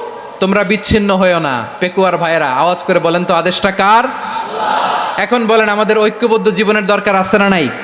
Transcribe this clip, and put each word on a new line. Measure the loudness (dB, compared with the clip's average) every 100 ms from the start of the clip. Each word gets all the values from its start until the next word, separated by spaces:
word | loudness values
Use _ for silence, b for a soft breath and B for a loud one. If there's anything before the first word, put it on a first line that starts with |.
| -10 -14 -14 -4
তোমরা | 0 0
বিচ্ছিন্ন | 0 0 2 0 2 2
হইও | 2 2
না। | 0 -4 -6 -4
পেকুয়ার | -4 0 0 0
ভাইয়েরা, | 0 0 0
আওয়াজ | 0 0 0
করে | 0 0
বলেন | 2 -2 0
তো, |
আদেশটা | 0 0 0 -2
কার? | 2 4 4 2
আল্লাহ। | -4 -8 -8 -6 -6 -2 -2 -2 -4 -4 -4
এখন | -2 0 2
বলেন, | 2 2
আমাদের | 0 0 2
ঐক্যবদ্ধ | 2 0 0 2 0
জীবনের | 0 0 0 2
দরকার | 0 2 0
আছে | 2 2
না | 2
নাই? | 2 0 -4